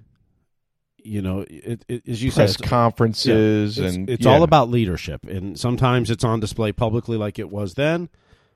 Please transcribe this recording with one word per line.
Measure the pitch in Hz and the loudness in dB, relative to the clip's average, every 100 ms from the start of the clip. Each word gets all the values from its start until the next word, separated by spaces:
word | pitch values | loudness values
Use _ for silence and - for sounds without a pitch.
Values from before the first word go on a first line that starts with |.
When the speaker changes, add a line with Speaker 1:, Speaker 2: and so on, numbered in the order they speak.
| _ _ _ _ _ _ _ _ _ _ | _ _ _ _ _ _ _ _ _ _
Speaker 1:
you | 110 104 | -10 -6
know, | 92 92 - | -4 -6 -8
it, | 78 104 117 - | -14 -12 -12 -10
it, | 120 - | -10 -8
as | 113 | -6
you | 131 | -2
Speaker 2:
Press | - 101 | 2 2
Speaker 1:
said, | 98 | 0
it's, | - | -2
Speaker 2:
conferences | 123 117 - 113 104 - 110 110 107 104 107 | 2 2 2 0 0 2 4 4 2 0 -2
Speaker 1:
yeah, | 92 | -4
it's, | 90 | -4
Speaker 2:
and, | 98 | -4
Speaker 1:
it's | 120 123 | 2 4
all | 143 | 6
Speaker 2:
yeah. | |
Speaker 1:
about | 165 156 117 | 6 6 4
leadership. | 120 104 82 - 71 - | 2 0 -2 -6 -12 -10
And | 92 95 82 | -10 -10 -6
sometimes | 120 123 131 123 110 | -4 0 2 2 0
it's | 117 | -2
on | 120 113 | -2 -2
display | 104 - 107 | -4 -4 -4
publicly | 101 113 117 117 113 | -2 -2 -2 -4 -4
like | 104 107 | -4 -8
it | 90 | -10
was | 101 101 | -8 -8
then. | 92 147 170 170 _ _ _ _ | -2 -2 -2 -6 _ _ _ _